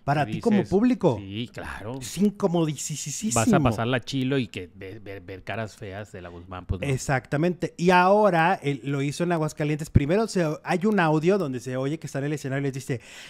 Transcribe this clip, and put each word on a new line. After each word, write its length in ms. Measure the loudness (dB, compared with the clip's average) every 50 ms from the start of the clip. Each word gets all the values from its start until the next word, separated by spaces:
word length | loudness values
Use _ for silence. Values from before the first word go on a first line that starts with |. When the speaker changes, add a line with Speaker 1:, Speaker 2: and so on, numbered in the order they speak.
| -2
Speaker 1:
para 220 | 0 2 2 0
Speaker 2:
que 60 | -2 -2
Speaker 1:
ti 80 | -2
como 180 | 0 2 4 4
Speaker 2:
dices, 100 | 2 4
Speaker 1:
público. 480 | 2 4 4 4 2 4 2 2 2 2
Speaker 2:
sí, 300 | -4 -8 -8 -8 -8 -8
claro. 480 | -8 -12 -12 -10 -10 -10 -10 -10 -10 -10
Speaker 1:
Es 200 | -10 -8 -2 2
incomodisísimo. 1120 | 2 2 2 2 0 0 2 2 0 0 -2 -4 -6 -8 -8 -8 -8 -8 -8 -6 -4 0 2
Speaker 2:
Vas 160 | 2 4 4 4
a 40 | 4
pasarla 400 | 4 4 2 2 0 0 0 -2
chilo 360 | -2 -2 -4 -2 0 0 0
y 120 | 0 -2 -2
que 220 | -6 -10 -12 -12 -14
ver, 260 | -16 -14 -14 -14 -14
ver, 220 | -14 -14 -14 -14 -14
ver 200 | -14 -16 -14 -10
caras 340 | -8 -6 -6 -6 -8 -10
feas 360 | -14 -14 -12 -10 -12 -12 -12 -14
de 80 | -14
la 80 | -14 -14
Guzmán, 380 | -14 -16 -16 -14 -14 -12 -6
pues 160 | -6 -4 -4 -2
no. 40 | -2
Speaker 1:
Exactamente. 840 | -4 -4 -2 -2 -2 -2 -2 -2 -2 0 2 0 0 0 -4 -6 -4 0
Y 100 | 2 6
ahora, 680 | 6 6 6 6 6 6 6 4 4 4 4 4 2 0 0
él 200 | -4 -4 -4 -4
lo 160 | -4 -4 -2
hizo 240 | -2 -2 -2 -2 -2
en 80 | -2 0
Aguascalientes. 560 | 0 -2 -4 -4 -4 -2 -2 -2 -2 -2 4
Primero 380 | 4 4 4 6 2 2 2 0
se, 180 | 0 0 0 0 -2 -4 -4
hay 220 | -2 -2 0 2
un 160 | 2 2 4
audio 380 | 4 4 4 4 4 4 2 2
donde 220 | 2 -2 -4 -6
se 180 | -6 -6 -4 -4
oye 200 | -2 -2 -4 -6
que 80 | -8
está 120 | -6 -6 -4
en 80 | -4
el 60 | -2 -4
escenario 260 | -4 -4 -4 -2 -2
y 40 | -2
les 100 | -2 -4
dice, 260 | -4 -6 -6 -6 -6 -6 -12 -20 -18 -18